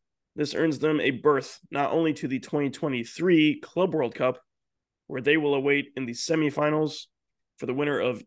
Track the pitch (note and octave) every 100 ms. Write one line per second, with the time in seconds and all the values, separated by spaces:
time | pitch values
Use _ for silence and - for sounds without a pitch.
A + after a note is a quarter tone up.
0 | _ _ _ - D3 - D#3+ C3+ D3+ D#3
1 | B2 B2 D3+ C#3 C3 - - C#3 C#3+ D#3+
2 | E3 D3 C#3 B2+ - D3 C#3+ B2 D#3 B2+
3 | A2+ - E3+ E3+ D3+ C#3+ - - F#3 D#3
4 | A#2 - B2+ B2+ _ _ _ _ _ _
5 | - C3+ C3 D#3 D3 C#3+ C#3 C#3+ C#3 -
6 | B2+ A#2 - D#3+ D3+ D3 D3+ D3+ D#3 -
7 | - _ _ _ _ - C3+ C3 D3 C3+
8 | A2+ A2+